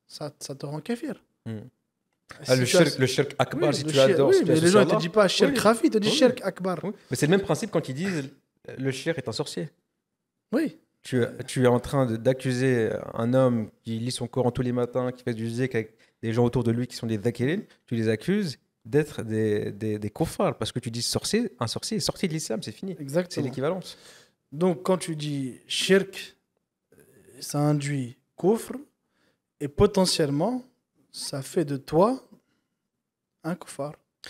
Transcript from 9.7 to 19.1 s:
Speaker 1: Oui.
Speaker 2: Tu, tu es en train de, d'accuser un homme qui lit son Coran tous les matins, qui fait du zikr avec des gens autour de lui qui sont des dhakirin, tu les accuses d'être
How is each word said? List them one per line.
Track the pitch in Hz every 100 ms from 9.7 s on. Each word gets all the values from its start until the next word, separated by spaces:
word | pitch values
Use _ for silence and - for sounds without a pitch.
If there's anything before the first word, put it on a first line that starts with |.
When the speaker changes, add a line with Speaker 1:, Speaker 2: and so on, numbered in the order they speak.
| _ _ _ _ _ _ _ _
Speaker 1:
Oui. | 247 302 - _ _
Speaker 2:
Tu, | - 127 113 - 123
tu | 135
es | 123
en | 120
train | - 139
de, | 127 113
d'accuser | 120 131 131 123 131 123 107 98 -
un | - 117
homme | 131 131 117 104 -
qui | - 113
lit | 120
son | - 120
Coran | 131 123
tous | 123
les | 123
matins, | 123 120 127 127
qui | 127
fait | 123
du | 110 113
zikr | 117 127 117
avec | 110 _ _ _
des | 113
gens | 113
autour | 120 127
de | 120
lui | 117 -
qui | -
sont | 117
des | 110
dhakirin, | 120 - 127 196 - _ -
tu |
les | 113 110
accuses | 110 - 208 180 - _ _
d'être | 110 139 151